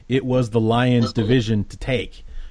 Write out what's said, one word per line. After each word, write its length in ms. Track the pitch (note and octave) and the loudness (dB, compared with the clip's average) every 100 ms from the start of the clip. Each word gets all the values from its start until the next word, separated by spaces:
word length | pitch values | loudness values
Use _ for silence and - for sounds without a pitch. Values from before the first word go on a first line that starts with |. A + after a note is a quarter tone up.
| - | -4
It 160 | B2+ | -2
was 260 | B2+ B2+ A#2 | 0 0 0
the 100 | A#2 | 2
Lions' 520 | A2 A#2 B2+ B2 A2+ | 2 2 4 2 2
division 520 | - G#2 C3 G#2+ G#2+ | 0 2 2 2 -2
to 120 | - - | -2 -8
take. 480 | - B2 F2+ - - - - | -4 -4 -4 -12 -14 -12 -12